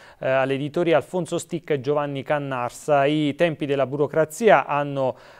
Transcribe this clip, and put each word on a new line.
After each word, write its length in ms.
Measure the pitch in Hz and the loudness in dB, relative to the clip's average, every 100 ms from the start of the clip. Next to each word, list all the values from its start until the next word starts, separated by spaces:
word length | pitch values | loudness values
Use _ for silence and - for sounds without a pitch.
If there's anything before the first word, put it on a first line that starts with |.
| - - | -20 -8
eh, 80 | 131 | -2
all'editoria 720 | 131 131 135 147 156 175 156 | 0 0 -2 -4 -2 2 2
Alfonso 400 | - 185 165 170 | 0 -4 -4 -6
Sticca 380 | - 170 - 147 | -6 -8 -4 -4
e 40 | |
Giovanni 440 | 123 147 147 139 | -2 -2 -2 -6
Cannarsa. 800 | 127 147 139 131 123 - - 143 139 | -2 -2 -2 -4 -6 -6 0 2 4
I 300 | 151 147 139 | 2 0 0
tempi 320 | 170 147 147 | 0 0 -2
della 180 | 139 127 | 0 -2
burocrazia 800 | 139 143 160 156 - 226 156 - | 0 0 0 -2 2 6 6 4
hanno 500 | 147 143 139 131 - - | -2 -2 -2 -4 -4 -14